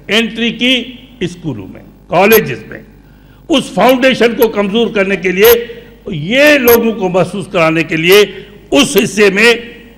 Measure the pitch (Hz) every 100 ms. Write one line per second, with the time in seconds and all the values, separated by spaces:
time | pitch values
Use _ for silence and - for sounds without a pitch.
0 | - 208 226 226 233 214 247 254 - -
1 | - - 175 - 160 117 95 - - -
2 | - 175 202 220 151 113 - - - -
3 | - - - - - 285 - - 220 262
4 | 262 247 226 226 226 208 202 214 226 202
5 | 190 196 185 180 220 233 - - - -
6 | - 165 156 254 294 285 240 233 226 202
7 | 185 180 175 202 160 185 160 160 156 160
8 | 165 202 202 - - - - 277 269 196
9 | 208 - 202 190 226 233 - - -